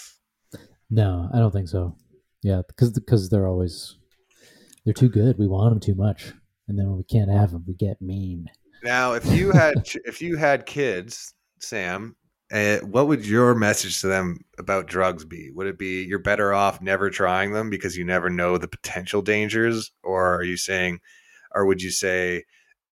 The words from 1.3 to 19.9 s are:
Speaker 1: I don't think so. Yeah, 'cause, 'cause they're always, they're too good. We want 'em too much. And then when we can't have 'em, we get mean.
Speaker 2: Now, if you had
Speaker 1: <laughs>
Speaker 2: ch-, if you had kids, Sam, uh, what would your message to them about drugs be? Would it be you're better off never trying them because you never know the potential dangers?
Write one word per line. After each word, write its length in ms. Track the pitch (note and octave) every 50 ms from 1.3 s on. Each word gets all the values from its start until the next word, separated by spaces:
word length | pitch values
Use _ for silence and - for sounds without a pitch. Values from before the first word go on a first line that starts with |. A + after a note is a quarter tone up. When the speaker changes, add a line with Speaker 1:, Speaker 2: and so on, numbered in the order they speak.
Speaker 1:
I 60 | - A#2+
don't 140 | A2+ G#2+
think 160 | F#2 G2 F#2+ E2
so. 280 | F2 F#2+ F2+ F2+ D#2+ - _ _ _ _ _ _ _ _
Yeah, 220 | - G2+ F#2+ F#2 F2 - -
'cause, 240 | - B2 A#2+ G#2+ - - -
'cause 220 | A#2+ G#2+ F#2+ F2+
they're 180 | G#2+ G2+ F#2+ F#2
always, 500 | F#2 F2+ F2+ F2 - - - - - _ _ _ _ _ _ _ _ _ _ - _ _ _ _ - _ -
they're 120 | A2+ A2
too 140 | - C3 B2
good. 280 | A2 G#2 G#2+ B2+ B2 G2+
We 80 | G#2 G2
want 260 | F#2+ F#2+ G#2 A#2+ A2+
'em 60 | G#2
too 140 | - - G2
much. 380 | F#2 G2 G#2+ G2 - - - - _ _ _ _ _ _ -
And 100 | G2+ G2+
then 100 | G2 G2
when 100 | F#2+ F#2
we 60 | F#2
can't 260 | - - A2+ G#2 F#2+
have 240 | G2+ G2+ G#2 F2 E2+
'em, 100 | E2+ E2+ F#2
we 80 | F#2
get 260 | - G#2 G2 F#2+ -
mean. 480 | F#2+ F#2 F#2+ G2 G2 F#2 F2 E2+ E2 D#2+ - _ _ _ _ - -
Speaker 2:
Now, 300 | A#2+ B2 B2+ B2+ B2+ A#2+
if 120 | A#2 - -
you 240 | - - F#3 G3
had 240 | F#3 F3 D#3+ D#3 C#3+
Speaker 1:
<laughs> 100 | - -
Speaker 2:
ch-, 120 | - - - -
if 160 | A#2 A2+ - D#3+
you 140 | F3 E3+ D3+
had 280 | D#3+ C#3+ C#3 B2 -
kids, 680 | - - C#3+ C#3+ B2+ G2 F2+ F2+ A2+ - - - - - _ _ _ _ _
Sam, 560 | - - A#2 G#2+ F#2 F2 F2+ G2 G#2+ A#2 A#2+ _ _ _ _ _ _ _
uh, 260 | - G#2+ G#2 G#2 G#2 -
what 280 | - G2+ F#2+ B2 C#3+ D3
would 160 | D#3 B2+ G#2
your 300 | G#2 G#2+ A#2 B2 B2 B2
message 480 | A#2 G#2+ G#2 G#2 - - F#2+ E2+ -
to 60 | - F#2+
them 320 | G2 F#2+ F#2 F2+ F2 - - _ _ -
about 300 | F2+ F2+ G2 F#2+ F2 D#2
drugs 360 | - F#2 F#2 F#2 F2 E2 D#2
be? 280 | D#2+ E2+ E2 D2+ C#2
Would 160 | C2+ E2 F#2+ G2
it 100 | F#2 E2+
be 260 | G2 F#2+ F#2 F#2 F#2
you're 140 | F2+ G2 G2
better 340 | F2+ G2+ G#2 G#2 G#2 G2+
off 300 | G2 G2 G2+ G2 F#2+ -
never 300 | F#2 G2 G2 F#2 G2+ G2
trying 400 | F2 - G2 F#2 F2+ F#2 F#2+ G2+ G#2
them 160 | G#2+ A2 A2
because 260 | G2+ F#2+ F#2+ F#2+ E2+
you 100 | F2+ F2
never 260 | F2 F#2 F2+ F2 F2+
know 260 | F2 F2 F2 F2+ F2+ F2+
the 100 | E2 E2+
potential 540 | - - - - - F2 F2+ - - G#2
dangers? 680 | F#2+ G2+ G#2+ G#2 G#2+ G#2 G2+ A2+ A2+ A#2 A#2 A2+ A2 -